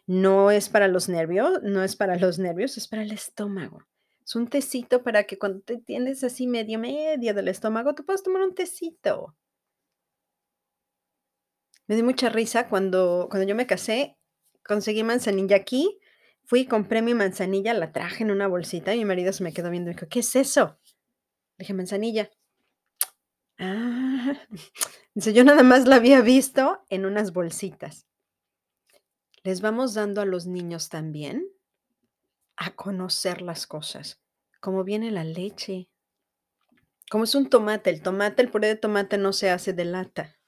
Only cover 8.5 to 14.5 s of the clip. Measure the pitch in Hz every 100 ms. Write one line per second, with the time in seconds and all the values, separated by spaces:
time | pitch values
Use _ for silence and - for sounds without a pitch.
8.5 | 370 359 - 330 - - - - _ _
9.5 | _ _ _ _ _ _ _ _ _ _
10.5 | _ _ _ _ _ _ _ _ _ _
11.5 | _ _ _ - 220 240 254 247 220 226
12.5 | 226 240 196 190 185 180 175 175 202 196
13.5 | 220 247 180 - 226 285 _ _ _ _